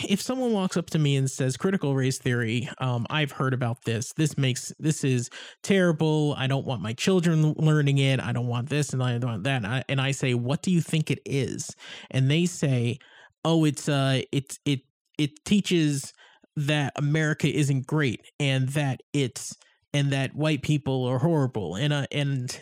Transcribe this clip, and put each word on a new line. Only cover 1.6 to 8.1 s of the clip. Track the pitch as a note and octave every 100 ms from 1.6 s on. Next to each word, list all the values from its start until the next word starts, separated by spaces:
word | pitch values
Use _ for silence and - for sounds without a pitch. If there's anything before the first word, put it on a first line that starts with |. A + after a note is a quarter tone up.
| F#3+ F#3+ C#3+
race | C3+ C3 C3
theory, | C3 A#2+ A2+ A#2 D3 -
um, | B2+ A#2+ A#2+
I've | D3 C#3+
heard | - C3
about | B2+ A#2+ A#2
this. | - A2+ G#2+
This | - D#3 -
makes, | C3 B2 - -
this | D3 -
is | C#3+ B2 A#2 - - -
terrible. | - G3 F3+ D#3 D#3+ D#3 D3 C3+
I | C3
don't | C3+ -
want | A#2+
my | G#2
children | A#2+ - F#3+ E3+ D#3+
l-, | D3+ D3+
learning | D#3 D3+ C#3+ C#3
it. | C3+